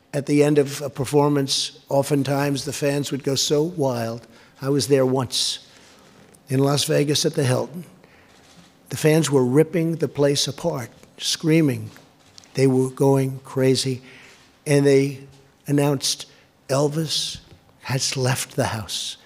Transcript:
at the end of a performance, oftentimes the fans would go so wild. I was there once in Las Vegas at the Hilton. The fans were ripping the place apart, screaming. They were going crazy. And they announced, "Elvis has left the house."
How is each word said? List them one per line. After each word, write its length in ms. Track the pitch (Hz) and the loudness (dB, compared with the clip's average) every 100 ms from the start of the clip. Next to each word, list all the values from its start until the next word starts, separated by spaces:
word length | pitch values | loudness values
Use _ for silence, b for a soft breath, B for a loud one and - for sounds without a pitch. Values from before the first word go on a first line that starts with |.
| _ | _
at 100 | 143 | -6
the 180 | 139 147 | 0 4
end 140 | 147 147 | 4 4
of 240 | 139 139 | 2 -2
a 80 | 139 | -10
performance, 920 | - 123 147 147 143 135 - - - - | -6 0 2 4 2 0 -2 -4 -10 -2
oftentimes 760 | 139 135 147 139 139 143 135 | 0 2 0 0 -2 -2 -2
the 80 | 143 | -6
fans 400 | 123 143 143 139 | -4 -2 -2 -4
would 120 | 135 | -6
go 100 | 143 | -4
so 280 | 135 - 147 | -2 0 0
wild. 640 | 160 180 135 120 113 120 - b b b | 0 -2 -2 -2 -4 -8 -14 b b b
I 80 | 135 | -2
was 180 | 143 120 | 0 2
there 160 | 139 | 4
once 540 | 131 131 123 - - - - B B B B B B B - | 4 0 -2 -4 -4 -6 -12 B B B B B B B -4
in 120 | 135 | 0
Las 240 | 139 143 | 2 0
Vegas 420 | - 147 147 139 160 | 0 0 0 0 -2
at 80 | |
the 100 | 160 | 0
Hilton. 400 | 127 123 120 160 - - _ b b b b b b b - | 0 0 -2 -10 -16 -20 _ b b b b b b b -12
The 60 | 127 | -2
fans 340 | 156 156 143 | 2 4 4
were 140 | 139 | 2
ripping 520 | 123 139 156 175 165 160 | 2 2 2 0 -2 -2
the 120 | 135 | -6
place 400 | - 143 143 - | 0 0 0 -2
apart, 400 | - 170 151 113 - - - | -4 -6 -6 -10 -14 -20 -10
screaming. 720 | - - 160 160 151 113 107 - - _ _ - - | -6 -4 2 4 2 0 -8 -16 -20 _ _ -20 -10
They 120 | - 135 | 2 2
were 220 | 131 131 | 4 0
going 520 | 131 139 135 135 131 | 0 2 2 0 -6
crazy. 560 | - 135 131 127 135 123 B B B B B B - | -8 0 2 2 0 -6 B B B B B B 0
And 200 | 143 143 | 4 6
they 340 | 135 139 131 - - _ _ - | 4 2 -4 -18 -20 _ _ -2
announced, 600 | 143 143 135 - - - b b _ - | 0 2 0 -4 -6 -10 b b _ -4
"Elvis 680 | 135 147 151 156 - - - - - _ _ | 0 0 -2 -4 -4 -6 -10 -18 -20 _ _
has 340 | - 131 - 139 | -4 -4 -2 -2
left 400 | 127 127 - - | -2 -2 -4 -4
the 100 | 120 | -4
house." 500 | 110 95 - - - | -4 -8 -8 -10 -12